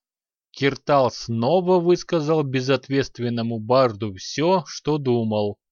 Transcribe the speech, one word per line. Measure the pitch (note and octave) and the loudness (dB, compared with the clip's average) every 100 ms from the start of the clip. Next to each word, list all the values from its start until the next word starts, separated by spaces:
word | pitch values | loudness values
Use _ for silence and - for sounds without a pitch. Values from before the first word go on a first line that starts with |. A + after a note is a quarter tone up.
| _ _ _ _ _ | _ _ _ _ _
Киртал | - C#3 C#3 - C#3+ A#2+ | -2 -2 -2 2 2 2
снова | - - A2+ B2 F#3 F3+ F#3 | -2 -6 -2 2 2 4 2
высказал | E3+ F3 - E3+ D3 D#3+ | 4 0 0 -2 0 0
безответственному | C#3 C3 B2+ C3 - C3+ B2 - A#2+ A#2 A#2 A#2 | 0 -2 0 -2 0 -2 -2 -4 -4 -2 -4 -4
барду | G#2+ C3 B2 G2+ G#2+ | 2 4 4 0 -8
всё, | F#2+ - - E3 F#3 - | -8 -10 -2 0 0 -2
что | - D3 D3+ | -8 -4 -2
думал. | C3 A#2+ A2 G#2+ G#2 - _ | 0 0 0 0 -2 -4 _